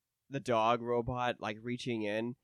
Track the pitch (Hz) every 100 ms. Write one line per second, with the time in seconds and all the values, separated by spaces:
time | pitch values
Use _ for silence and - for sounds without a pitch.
0 | _ _ - 135 117 110 110 120 117 120
1 | 120 123 123 - 107 107 120 123 123 117
2 | 104 110 117 127